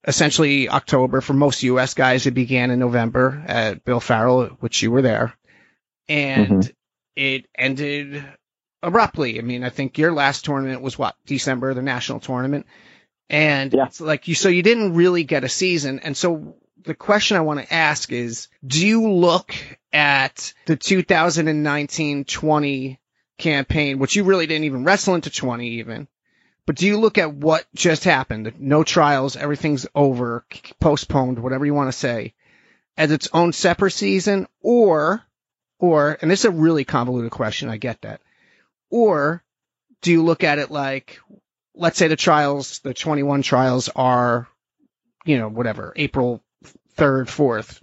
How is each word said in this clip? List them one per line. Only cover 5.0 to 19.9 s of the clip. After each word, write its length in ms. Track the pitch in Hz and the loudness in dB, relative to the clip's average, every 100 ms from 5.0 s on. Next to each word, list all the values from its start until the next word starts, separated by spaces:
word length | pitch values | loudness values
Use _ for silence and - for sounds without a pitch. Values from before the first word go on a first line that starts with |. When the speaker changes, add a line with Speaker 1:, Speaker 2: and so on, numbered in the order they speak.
Speaker 1:
there. 320 | 123 107 117 - _ _ _ _ _ _ - | 2 0 -4 -6 _ _ _ _ _ _ -4
And 400 | 147 139 131 98 95 | -2 0 2 2 2
Speaker 2:
Mm-hmm. 80 | 95 _ _ _ _ - | 0 _ _ _ _ -4
Speaker 1:
it 300 | 135 131 - | -2 -2 -8
ended 720 | - 135 135 147 143 143 143 139 - _ _ _ _ | -4 -4 -2 -6 -6 -8 -12 -14 -20 _ _ _ _
abruptly. 560 | 175 220 208 - 127 113 | -2 0 0 -2 -4 -4
I 40 | |
mean, 200 | 117 123 | -6 -6
I 60 | 123 | -6
think 300 | - 135 - | -6 -6 0
your 140 | 160 | 0
last 320 | 151 139 131 151 | 2 0 -2 -4
tournament 340 | 139 135 131 | -4 -4 -6
was 180 | 131 131 | -8 -4
what, 180 | 113 - - | -6 -6 -8
December, 480 | 127 139 127 131 | -4 -2 -2 -2
the 80 | 127 | -4
national 380 | 135 123 - 117 | -4 -6 -6 -8
tournament? 460 | - 127 131 143 - _ - _ _ _ - | -6 -4 -2 -4 -6 _ -20 _ _ _ -4
And 460 | 151 156 139 135 | 0 2 0 0
Speaker 2:
Yeah. 100 | 123 131 | 0 0
Speaker 1:
it's 140 | - | -4
like 260 | 156 147 - | -4 -4 -2
you, 80 | |
so 140 | 156 190 | 0 2
you 140 | 175 | 4
didn't 320 | 190 233 202 | 4 4 2
really 300 | 165 180 175 | 4 4 4
get 200 | 139 147 | 0 -2
a 40 | 127 | -2
season. 480 | - 185 170 139 135 | -2 0 0 -2 -6
And 180 | 160 135 | -8 -2
so 400 | 180 160 147 - _ _ | -2 -2 -8 -20 _ _
the 120 | - | -12
question 420 | 151 - 208 - 190 | -10 0 2 2 0
I 40 | |
wanna 260 | 156 147 - | 0 -4 -4
ask 400 | 165 156 147 - | 0 0 0 -6
is: 380 | 123 120 113 - _ 131 | -6 -6 -10 -16 _ -4
Do 180 | 147 202 | 0 2
you 260 | 226 220 | 2 2
look 420 | 180 175 180 - - - - - | 4 4 2 -2 -14 -14 -20 -4